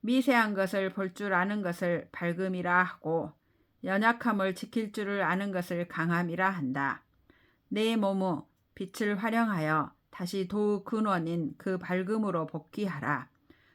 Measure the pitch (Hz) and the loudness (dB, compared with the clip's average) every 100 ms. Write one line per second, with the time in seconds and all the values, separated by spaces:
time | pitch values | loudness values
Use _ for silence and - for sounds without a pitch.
0 | 214 262 262 247 220 196 190 202 190 185 | 4 4 6 4 4 2 0 0 -2 -2
1 | 190 180 208 185 185 208 190 175 175 170 | -6 -4 0 2 2 0 -2 -2 0 -2
2 | - - 170 170 190 185 175 180 180 - | -4 -4 -4 -2 -2 -2 2 2 2 -2
3 | - 165 156 - _ _ _ _ 180 190 | -2 -2 -2 -10 _ _ _ _ -2 2
4 | 226 233 240 208 190 190 - - 220 208 | 2 2 0 2 0 -2 -4 -4 -2 -4
5 | 202 202 175 185 202 185 175 175 175 - | -4 0 0 0 0 -4 -2 -4 -4 -2
6 | 165 170 175 165 190 190 135 135 139 - | 0 2 0 0 0 0 -2 0 -2 -4
7 | _ _ _ _ _ _ _ 202 220 226 | _ _ _ _ _ _ _ 0 2 2
8 | 196 196 190 165 - _ _ - 185 - | 2 2 0 0 -4 _ _ -12 -10 -2
9 | 214 202 220 226 226 185 156 156 143 _ | -2 0 0 2 2 2 2 2 0 _
10 | _ - 175 196 180 202 208 208 196 220 | _ -8 -6 -4 -2 0 2 0 0 0
11 | 214 185 165 170 160 - - 185 180 180 | 2 2 0 -2 -2 -4 -4 -4 0 -2
12 | 185 220 208 185 151 156 - - 202 147 | 0 0 0 -2 -4 -8 -10 -4 -4 -2
13 | 127 143 131 _ _ - _ | -2 -2 -4 _ _ -20 _